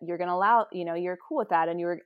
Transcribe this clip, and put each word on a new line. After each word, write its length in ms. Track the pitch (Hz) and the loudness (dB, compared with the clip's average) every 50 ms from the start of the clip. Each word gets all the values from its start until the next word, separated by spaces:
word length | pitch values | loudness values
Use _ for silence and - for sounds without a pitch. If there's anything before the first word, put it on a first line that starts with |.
| 175 | -8
you're 160 | 165 175 170 | -8 -4 -4
gonna 160 | 180 180 180 | -2 -2 0
allow, 320 | 180 196 208 233 233 214 - - | 2 4 4 4 4 4 2 -4
you 120 | 180 175 | -6 -6
know, 100 | 170 165 | -4 -4
you're 220 | 170 175 180 180 | -4 -4 -4 -6
cool 220 | 180 - - 311 294 | -8 -8 -6 -2 -2
with 100 | 220 - | 0 2
that 180 | 180 165 165 165 | 2 2 2 2
and 100 | 170 175 | 0 -2
you're, 200 | 170 175 175 165 - | -2 -2 -4 -4 -6